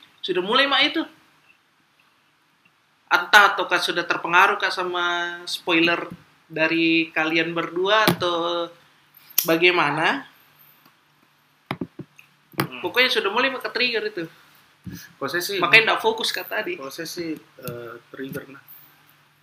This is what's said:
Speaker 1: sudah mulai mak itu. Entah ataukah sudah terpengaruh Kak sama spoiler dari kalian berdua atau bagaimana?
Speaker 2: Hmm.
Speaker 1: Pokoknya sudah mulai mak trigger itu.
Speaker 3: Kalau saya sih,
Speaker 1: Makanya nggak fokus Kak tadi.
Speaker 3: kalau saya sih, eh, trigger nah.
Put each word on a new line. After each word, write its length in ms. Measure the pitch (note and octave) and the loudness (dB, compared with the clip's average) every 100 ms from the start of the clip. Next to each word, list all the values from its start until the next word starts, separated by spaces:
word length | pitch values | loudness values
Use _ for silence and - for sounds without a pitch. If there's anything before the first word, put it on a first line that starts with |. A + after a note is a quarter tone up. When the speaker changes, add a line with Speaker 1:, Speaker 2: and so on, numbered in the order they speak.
| - _ | -20 _
Speaker 1:
sudah 200 | - F3+ | -6 -4
mulai 240 | F#3+ B3+ | 0 2
mak 180 | C#4 C4+ | 2 2
itu. 180 | C#4+ D#4+ - - _ _ _ _ _ _ _ _ _ _ _ _ _ _ _ _ _ _ - | 0 -2 -6 -10 _ _ _ _ _ _ _ _ _ _ _ _ _ _ _ _ _ _ 0
Entah 480 | - - G#3 G3 | 0 6 6 6
ataukah 240 | - F3+ F3 | 4 0 0
sudah 240 | - E3+ | 0 -2
terpengaruh 560 | E3 - E3+ F3 G3+ G3+ | -2 -2 2 4 4 4
Kak 140 | F#3+ | -2
sama 680 | F#3+ F3+ F3 F3 F3 F3 F3 | -4 -4 -2 -2 -2 -4 -8
spoiler 640 | F3 - - E3 E3+ E3+ E3+ - - _ | -10 -8 0 2 4 0 -4 -12 -20 _
dari 640 | - D#3 D#3+ E3 E3 E3 D#3+ | -10 -2 0 2 2 2 0
kalian 420 | E3 D#3 E3 E3 | -2 0 0 -2
berdua 520 | E3 E3 E3+ F#3+ A3 G#3+ | -2 -4 -2 2 4 4
atau 600 | F3 F3 E3+ E3+ E3+ E3+ - _ _ _ _ - - | 2 0 -2 -2 -4 -6 -10 _ _ _ _ -10 -4
bagaimana? 840 | E3+ E3 F3+ F3 D3 D3+ F3 C#4 - _ _ _ _ _ _ _ _ _ _ _ _ _ - - - - - _ - _ _ - | 0 4 4 4 0 0 -2 -2 -8 _ _ _ _ _ _ _ _ _ _ _ _ _ -12 -10 -10 -14 -20 _ -20 _ _ -8
Speaker 2:
Hmm. 240 | - - | -8 -6
Speaker 1:
Pokoknya 300 | F3 A#3+ B3+ | -4 2 2
sudah 200 | A3+ G3 | 2 -2
mulai 200 | A3 C4 | 0 -2
mak 160 | B3+ G#3+ | -2 -6
trigger 360 | C4+ B3 A3+ | -2 -2 -2
itu. 200 | G#3+ F3 D#3+ - - - _ _ - - - - | -4 -8 -10 -12 -20 -20 _ _ -16 -16 -16 -10
Speaker 3:
Kalau 140 | C3+ | -6
saya 100 | F3 | -4
sih, 140 | F3+ G3 | -4 -2
Speaker 1:
Makanya 360 | E3+ A3 G#3+ | 6 8 8
nggak 80 | F3 | 2
fokus 260 | A3+ A3+ A3 | 0 0 -4
Kak 160 | - - | -6 -6
tadi. 300 | G#3+ F#3 F3 | -6 -6 -8
Speaker 3:
kalau 160 | C3+ | -10
saya 160 | D3+ E3 | -10 -10
sih, 240 | F3 E3 D3+ | -8 -8 -10
eh, 560 | - - C3 A#2+ A#2 A#2+ - | -14 -16 -12 -12 -12 -16 -18
trigger 340 | - C3+ C#3 C3+ | -14 -10 -10 -12
nah. 140 | C3+ - - - _ _ _ _ _ | -20 -20 -20 -20 _ _ _ _ _